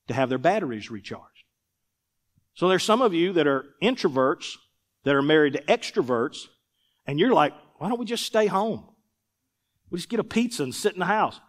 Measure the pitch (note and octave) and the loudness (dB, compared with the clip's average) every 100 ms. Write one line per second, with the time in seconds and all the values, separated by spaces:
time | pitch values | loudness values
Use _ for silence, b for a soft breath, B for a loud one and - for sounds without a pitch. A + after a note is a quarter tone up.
0 | - B2 B2+ B2+ D#3+ G#3+ D3+ A2 G2+ G#2+ | -8 -2 -2 0 0 0 -2 -8 -10 -14
1 | - G#2+ - _ _ _ _ _ _ _ | -14 -16 -18 _ _ _ _ _ _ _
2 | _ _ _ _ _ - F3+ F#3 - A3+ | _ _ _ _ _ -2 2 2 2 2
3 | B3 E3+ F3+ F3 D3 C3+ - - G#3+ C4 | 2 2 2 2 2 2 -4 -4 -2 0
4 | F3+ C3 C3 F3+ - - _ _ _ _ | 0 2 2 0 -6 -14 _ _ _ _
5 | C3+ C#3 C#3+ D#3 D3 C3+ - A#3 - G#3+ | 0 2 4 4 4 2 0 0 0 -2
6 | B2+ A#2 C3+ - - _ _ _ _ _ | 0 0 -2 -6 -18 _ _ _ _ _
7 | - C#3+ A#3 F3 D3 - - - E3+ A#3+ | -6 0 2 4 2 -2 -18 -10 -6 -6
8 | A3+ A#3 - A3 G#3 F#3 A3 D3 - _ | -6 -6 -4 0 0 0 -2 -4 -10 _
9 | _ _ _ _ _ _ _ _ _ F3+ | _ _ _ _ _ _ _ _ _ -10
10 | - A#3 - A3+ A#3+ - C3 A#2 G#3 F#3 | -6 -4 -2 0 -2 -2 -6 -2 -4 -2
11 | F3 G#3+ E3+ - | -2 0 0 -4